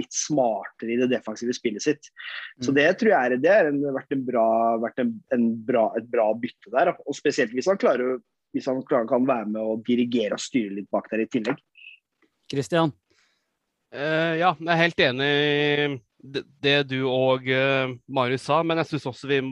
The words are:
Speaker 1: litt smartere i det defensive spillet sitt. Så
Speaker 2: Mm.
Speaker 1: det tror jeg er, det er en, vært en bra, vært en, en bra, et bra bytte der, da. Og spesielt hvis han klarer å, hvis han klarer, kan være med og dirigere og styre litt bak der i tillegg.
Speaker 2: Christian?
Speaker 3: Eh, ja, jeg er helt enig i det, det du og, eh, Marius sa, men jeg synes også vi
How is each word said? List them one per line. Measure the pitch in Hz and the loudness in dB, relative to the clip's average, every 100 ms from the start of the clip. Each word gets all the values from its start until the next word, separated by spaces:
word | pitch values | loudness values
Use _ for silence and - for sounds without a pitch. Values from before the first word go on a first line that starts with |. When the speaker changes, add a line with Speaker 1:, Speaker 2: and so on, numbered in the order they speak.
Speaker 1:
litt | - | -4
smartere | - - 147 120 101 95 - 113 | -6 -2 0 0 -2 -6 -10 -4
i | 120 | 0
det | 127 | 0
defensive | 120 - 107 120 | 0 -4 -6 -6
spillet | 123 117 104 | -4 -4 -2
sitt. | - 147 - - - - - - | -2 -2 -6 -20 -16 -14 -16 -6
Så | 127 | 0
Speaker 2:
Mm. | |
Speaker 1:
det | 139 151 190 | 2 2 4
tror | 220 | 4
jeg | 170 127 | 4 2
er, | 127 | 2
det | 156 | 4
er | 208 156 | 4 4
en, | 143 | 0
vært | 143 131 - | -2 -4 -4
en | 139 | -4
bra, | 123 120 113 113 117 113 | -2 2 2 4 2 0
vært | 113 - | -2 -2
en, | 120 110 - | -4 -4 -2
en | 123 117 113 | 0 2 0
bra, | 110 120 104 | -2 0 0
et | 120 120 | -2 -2
bra | 117 107 | 0 2
bytte | 113 117 - 101 | 0 -6 -12 -6
der, | 123 175 | 0 0
da. | - - | -2 -8
Og | |
spesielt | 139 147 143 117 | -4 -2 0 0
hvis | 123 180 | -2 -2
han | 196 | 2
klarer | 226 123 127 127 | 2 2 0 -4
å, | - _ _ | -8 _ _
hvis | 135 | -6
han | 135 131 | -4 -4
klarer, | 131 135 110 | 0 0 2
kan | 123 131 | 0 2
være | 120 107 | 0 -2
med | 107 | -4
og | 110 113 | -4 -4
dirigere | 113 120 120 120 104 | 0 0 0 -2 -2
og | 104 | -4
styre | - 127 104 | -2 -2 -2
litt | 98 95 | -6 -6
bak | 104 - | -6 -2
der | 110 | -4
i | 110 | -2
tillegg. | 127 110 156 _ _ - - _ _ _ _ - | -2 -2 -6 _ _ -20 -20 _ _ _ _ -8
Speaker 2:
Christian? | 135 135 170 165 - _ _ _ _ _ _ _ _ _ | -6 -2 0 0 -2 _ _ _ _ _ _ _ _ _
Speaker 3:
Eh, | 120 151 160 165 165 | -6 -2 0 0 0
ja, | 180 156 | 0 0
jeg | 165 | 0
er | 170 | 2
helt | 170 - | 2 4
enig | 156 123 143 | 2 2 2
i | 143 147 147 147 147 147 135 - _ 135 | 2 2 2 2 2 0 -4 -10 _ -10
det, | 139 - _ | -10 -10 _
det | 139 143 139 | 2 2 2
du | 131 131 | -2 0
og, | 131 131 131 127 | 2 2 2 0
eh, | 131 135 135 131 123 - | 0 2 2 -2 -6 -6
Marius | 135 123 127 | -2 0 -2
sa, | - 151 | 0 0
men | 165 165 | 2 0
jeg | 156 | -2
synes | 151 135 | -4 -6
også | 117 139 | -8 -2
vi | 139 131 | -2 -2